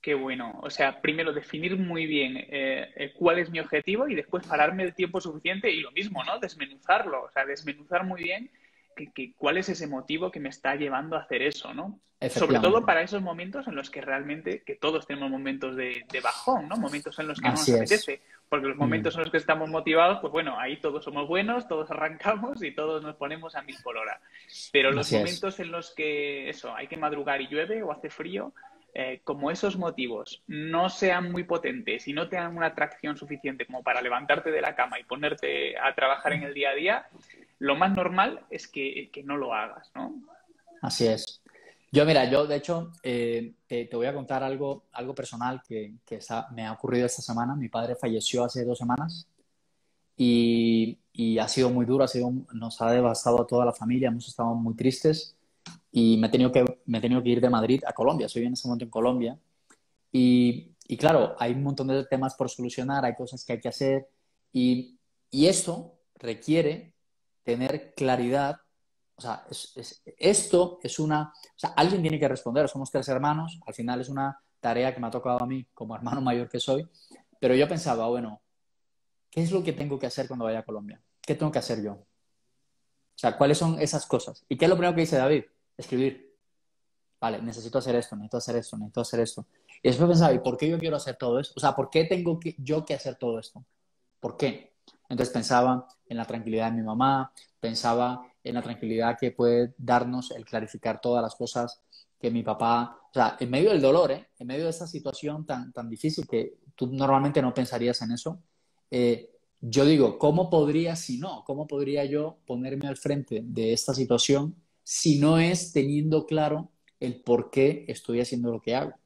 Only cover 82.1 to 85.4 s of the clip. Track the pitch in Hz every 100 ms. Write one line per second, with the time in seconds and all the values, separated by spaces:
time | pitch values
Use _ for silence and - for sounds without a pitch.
82.1 | _ _ _ _ _ _ _ _ _ _
83.1 | - 123 - 139 151 165 160 151 151 -
84.1 | 127 - - _ 131 165 180 175 165 160
85.1 | 143 131 147